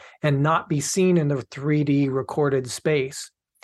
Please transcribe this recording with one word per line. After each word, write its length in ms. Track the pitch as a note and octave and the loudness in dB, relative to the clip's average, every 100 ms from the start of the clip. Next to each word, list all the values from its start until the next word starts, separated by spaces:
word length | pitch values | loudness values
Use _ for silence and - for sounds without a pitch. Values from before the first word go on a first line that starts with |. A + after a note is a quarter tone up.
| - - | -16 -4
and 200 | D3+ C#3 | 0 2
not 240 | D3+ E3 - | 2 0 0
be 140 | D3 | -4
seen 360 | C#3+ F#3+ F#3 F3 | -2 2 4 4
in 120 | D3 | 2
the 120 | C#3 | -2
three 420 | - - C#3+ D3+ D3 | -6 -6 -2 0 2
D 240 | C#3+ C#3 | 2 2
recorded 600 | C3 B2+ - C#3+ C3+ B2 | 0 -4 -2 0 0 -2
space. 640 | - D#3+ D3+ C3+ - - _ _ _ | -4 -2 0 -2 -8 -16 _ _ _